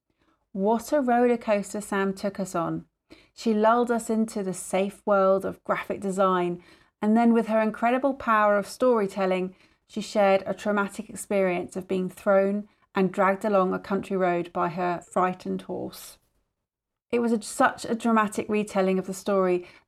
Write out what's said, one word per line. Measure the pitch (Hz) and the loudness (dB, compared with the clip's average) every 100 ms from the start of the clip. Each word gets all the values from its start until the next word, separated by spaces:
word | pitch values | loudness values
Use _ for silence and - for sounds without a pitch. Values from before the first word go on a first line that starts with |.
| _ _ _ _ _ | _ _ _ _ _
What | 196 196 226 - | -2 0 0 0
a | 294 | 0
roller | 247 240 247 233 | 2 4 4 2
coaster | 233 208 196 214 | 0 -2 -2 -8
Sam | 202 202 196 | -4 -2 -2
took | 190 202 196 | -2 -6 -6
us | 185 | -6
on. | 175 165 160 - _ _ - _ | -4 -4 -6 -8 _ _ -20 _
She | - 226 | -6 0
lulled | 214 214 240 240 | 4 4 4 2
us | 233 226 | -2 -2
into | 220 220 214 | 0 0 -2
the | 190 | -6
safe | 180 - 185 196 - - | -6 -4 -2 -2 -4 0
world | 202 190 190 | 4 4 2
of | 185 175 | 0 -8
graphic | - 185 - 202 | -4 -4 -4 -6
design, | 196 190 190 185 175 175 - - _ - | -4 0 2 2 0 -4 -10 -20 _ -4
and | 214 220 | 2 4
then | 233 | 6
with | 226 220 | 4 2
her | 220 | 0
incredible | 214 214 233 254 269 269 | 0 0 0 0 0 -2
power | - 214 208 202 | 0 2 4 2
of | 196 | -2
storytelling, | - 254 233 196 202 190 185 185 - _ _ _ | 0 2 2 0 -2 0 0 -4 -8 _ _ _
she | - | -12
shared | 202 220 196 196 196 | -4 2 4 4 0
a | 190 | -6
traumatic | 214 208 196 - 214 | -2 -2 -2 -6 -14
experience | 190 - 202 185 175 175 190 | -12 -4 0 0 -2 -6 -10
of | 185 | -6
being | 190 185 | -4 -4
thrown | - - 196 196 202 208 _ _ - | -4 2 4 4 -2 -8 _ _ 0
and | 190 | 0
dragged | 185 190 196 220 | 2 0 2 2
along | 202 185 | 2 2
a | 190 | -2
country | - 196 - 190 | -4 -4 -2 -2
road | 180 175 170 | 0 0 -2
by | - 175 | -4 -4
her | 165 180 170 | -2 -4 -4
frightened | - - 185 185 196 190 | -4 -2 -2 -2 -6 -8
horse. | - 185 196 - - - _ _ _ _ _ _ _ _ - | -6 -10 -10 -14 -20 -20 _ _ _ _ _ _ _ _ -6
It | 233 | -2
was | 233 | 0
a, | 226 | -2
such | - - 262 - - | -2 0 0 0 -6
a | |
dramatic | 226 233 226 208 - - | -4 0 2 0 -2 -2
retelling | 208 208 196 190 185 | -2 -2 0 0 0
of | 185 | -2
the | |
story | 190 - 196 185 180 180 - | -8 -2 2 2 0 -4 -20